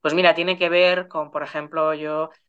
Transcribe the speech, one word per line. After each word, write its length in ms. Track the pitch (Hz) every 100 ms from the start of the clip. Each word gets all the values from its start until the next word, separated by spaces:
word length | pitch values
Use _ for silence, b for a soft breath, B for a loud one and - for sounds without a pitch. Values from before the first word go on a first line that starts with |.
Pues 140 | 151
mira, 200 | 160 180
tiene 240 | 165 170 180
que 100 | 175
ver 400 | 175 180 180 180
con, 220 | 160 147
por 120 | 147
ejemplo, 520 | 143 156 147 160 156
yo, 300 | 151 151 151 160
o 60 | b